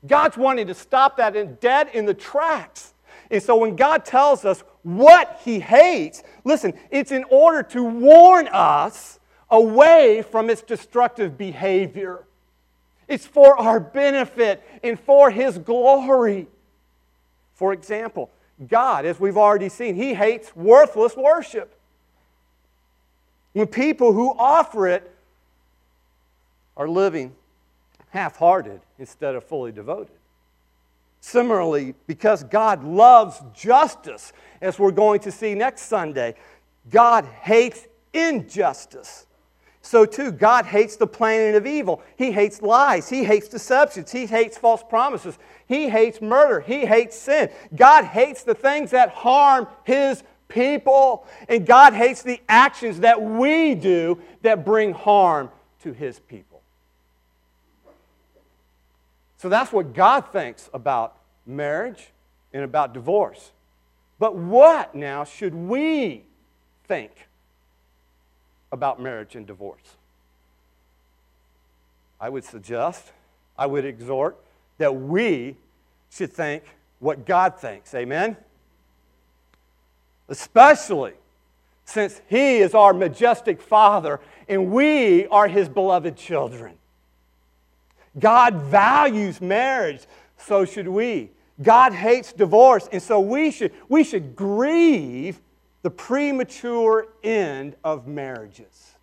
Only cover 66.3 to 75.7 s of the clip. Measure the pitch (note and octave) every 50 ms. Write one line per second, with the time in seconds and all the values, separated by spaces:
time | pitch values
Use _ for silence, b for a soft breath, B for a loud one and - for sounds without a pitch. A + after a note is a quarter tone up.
66.3 | _ _ _ _ _ _ _ _ _ _ _ _ G3+ D#3+ A2 G#2+ _ _ _ _
67.3 | _ _ _ _ _ _ _ _ _ _ _ _ _ _ _ _ _ _ _ _
68.3 | _ _ _ _ _ _ _ _ - B2+ C#3+ C#3 C3 - B2 C3 B2 A2 G#2+ G#2
69.3 | - B2 G#2+ G2 G#2 F2+ G2+ G2 D2+ _ _ _ _ _ _ _ _ _ _ _
70.3 | _ _ _ _ _ _ _ _ _ _ _ _ _ _ _ _ _ _ _ _
71.3 | _ _ _ _ _ _ _ _ _ _ _ _ _ _ _ _ _ _ G#2+ A#2
72.3 | C3+ C3+ - - - A2+ G2 A2 A#2 A#2 B2+ D#3+ F3 - _ _ _ _ _ _
73.3 | _ _ _ _ _ - C3+ C#3+ C#3 C#3+ C3 C#3 B2 A2+ A#2+ A#2+ C3+ C3 C#3+ E3+
74.3 | - _ _ _ _ _ _ _ _ _ D#3+ C#3+ C3+ C3 C3 C#3 E3 F#3+ A#3 A#3
75.3 | F3 C3 A#2+ C3+ C#3 _ _ _